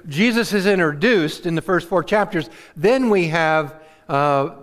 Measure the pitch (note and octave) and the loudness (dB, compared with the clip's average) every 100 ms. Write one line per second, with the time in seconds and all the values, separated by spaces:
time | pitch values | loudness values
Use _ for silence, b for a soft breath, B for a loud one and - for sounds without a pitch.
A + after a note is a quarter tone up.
0 | - C#3 A#3 A3+ G#3 G3+ F#3 F#3+ D#3+ D3 | -10 -2 0 0 0 0 0 2 0 0
1 | G#3 A3 D3+ - F3 D#3+ - F3+ - F#3 | 2 2 0 -4 -4 -4 -2 -2 0 -4
2 | D#3+ G#3 G3 F3 - B B - F3+ C4 | 0 0 0 -4 -8 B B -2 0 2
3 | B3 G3+ E3 E3 D#3+ D#3 D3 - B B | 2 2 2 0 2 0 -2 -10 B B
4 | B C#3 D3 C#3 D3 - | B 0 2 2 -2 -6